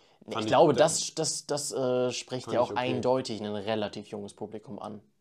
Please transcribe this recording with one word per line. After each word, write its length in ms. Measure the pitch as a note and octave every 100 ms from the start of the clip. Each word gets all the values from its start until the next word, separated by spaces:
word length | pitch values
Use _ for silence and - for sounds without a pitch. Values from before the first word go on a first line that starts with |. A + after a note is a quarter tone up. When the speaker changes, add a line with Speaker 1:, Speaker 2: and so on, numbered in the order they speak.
| _ _ -
Speaker 1:
Nee, 60 |
Speaker 2:
fand 100 | A2+
Speaker 1:
ich 20 | A2
Speaker 2:
ich 0 |
Speaker 1:
glaube, 240 | C3 D#3+
Speaker 2:
der 80 | C3
Speaker 1:
das, 300 | D#3+ - -
das, 320 | - D#3 - -
das, 260 | D4 -
äh, 380 | A#2+ B2+ B2+ B2
spricht 360 | A#2+ - B2+ A#2+
Speaker 2:
fand 80 |
Speaker 1:
ja 60 | A#2
Speaker 2:
ich 40 | B2
Speaker 1:
auch 60 |
Speaker 2:
okay. 80 | G#2+
Speaker 1:
eindeutig 600 | B2+ G#2+ A#2+ C3 B2+ A2
ein 140 | G#2
relativ 540 | G#2 G2 A2 G2+ G#2+ G2+
junges 260 | G#2 G2+
Publikum 460 | - G#2 G#2+ - G2+
an. 200 | G#2 G#2 - _